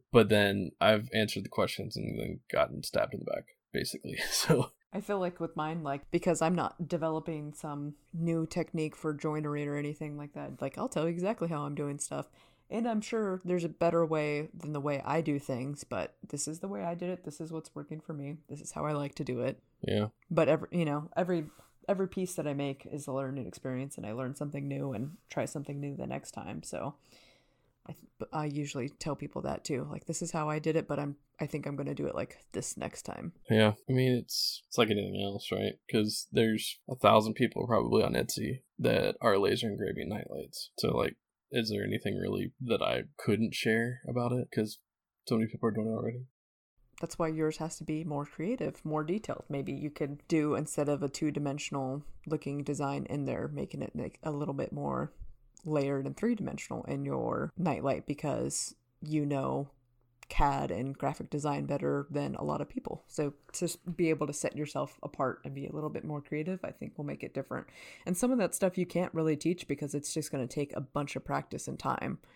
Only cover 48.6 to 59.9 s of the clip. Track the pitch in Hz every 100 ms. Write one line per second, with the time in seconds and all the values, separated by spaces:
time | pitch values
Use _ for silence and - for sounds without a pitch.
48.6 | 147 - 156 151 156 208 - - - 139
49.6 | 139 135 147 - 143 143 - 165 151 120
50.6 | 151 - 147 147 139 - 156 147 147 143
51.6 | - 143 131 143 - - - 151 143 143
52.6 | 139 143 139 139 - 143 135 120 139 143
53.6 | - 139 - - - - 160 147 147 139
54.6 | - 143 143 131 135 - - - - -
55.6 | 156 151 139 139 139 143 226 233 - -
56.6 | - - - 139 139 135 117 - 160 -
57.6 | 175 110 139 - - 143 147 123 131 -
58.6 | - - _ _ 151 156 147 139 135 135
59.6 | 139 _ _